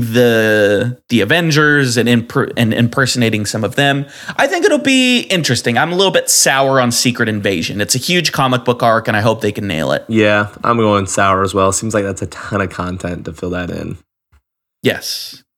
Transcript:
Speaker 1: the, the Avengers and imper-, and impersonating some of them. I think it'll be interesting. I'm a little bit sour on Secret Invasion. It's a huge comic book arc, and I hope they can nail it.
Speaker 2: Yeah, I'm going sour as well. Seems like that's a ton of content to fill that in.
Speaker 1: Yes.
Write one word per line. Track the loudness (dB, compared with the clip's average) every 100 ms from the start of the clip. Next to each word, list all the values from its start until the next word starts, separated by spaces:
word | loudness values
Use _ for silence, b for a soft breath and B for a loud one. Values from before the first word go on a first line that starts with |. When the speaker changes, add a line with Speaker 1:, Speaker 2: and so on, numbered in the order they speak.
| 4
Speaker 1:
the, | 2 4 4 4 4 4 2 -2 -6 _
the | 0
Avengers | 2 2 2 4 4 4 2 2
and | 2
imper-, | 2 2 -4 -2 0
and | 0
impersonating | 2 0 0 -2 0 0 0 -4
some | -4 -4
of | 0
them. | 0 0 -6 B B -2
I | 0
think | 2
it'll | 2 2
be | 2 2 2 0
interesting. | 0 -2 0 -2 0 0
I'm | 0
a | 2
little | 2
bit | 2 0
sour | 0 2 2 2 2
on | 2
Secret | 0 -2 0 -2
Invasion. | 0 -2 -2 -4 -4
It's | 0 0
a |
huge | 0 0 0
comic | 0 0 0
book | 0 0
arc, | 2 2 0
and | 0
I |
hope | 0 0
they | -2
can | -4 -4
nail | -2 0
it. | -2 0
Speaker 2:
Yeah, | 2 4 2 0 -4
I'm | -2 2
going | 2 2 0
sour | 0 2 2
as | 0
well. | 2 0
Seems | 0 -2
like | -2 -2
that's | -6
a | -10
ton | -10 -8 -4
of | -4
content | -6 -8 -6 -8 -8 -10
to |
fill | -10 -8
that | -6 -6
in. | -8 -10 -12 _ _ _ _ _ _ _ _
Speaker 1:
Yes. | -4 -4 -8 -10 -12 -18 _